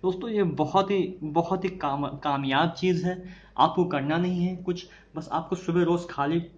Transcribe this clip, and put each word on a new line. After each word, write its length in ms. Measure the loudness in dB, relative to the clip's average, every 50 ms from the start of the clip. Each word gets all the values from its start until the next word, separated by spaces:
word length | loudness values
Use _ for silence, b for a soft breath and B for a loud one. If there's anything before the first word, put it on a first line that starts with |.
| -2
दोस्तों, 260 | -2 -4 4 4 4
ये 140 | 6 6 4
बहुत 480 | 4 4 2 0 2 4 2 2 4
ही, 100 | 2 2 2 0 -2 -8 -8
बहुत 400 | 0 2 2 2 2 0 -2 -2
ही 60 | -4 -4 -2
काम-, 420 | -4 -2 -2 -2 -4 -4 -6 -6
कामयाब 520 | -2 -2 -2 0 0 0 2 2 2 2
चीज़ 340 | 0 0 0 2 2 2 0
है। 180 | -2 -4 -4 B B B B B B B 4
आपको 280 | 4 4 4 2 0
करना 320 | 0 0 -2 -2 -2 -2 0
नहीं 280 | 0 0 0 0 -2
है 100 | -2 -2 -4
कुछ, 300 | -6 -6 -6 -6 -8 B B B B B _
बस 140 | -12 -10 -4
आपको 240 | -6 -6 -4 -4 -8
सुबह 280 | -6 -4 -2 0 2 2
रोज़ 240 | 2 0 -2 -2 -8
खाली 360 | -6 -4 -4 -2 -2 -2 -4 -6 -16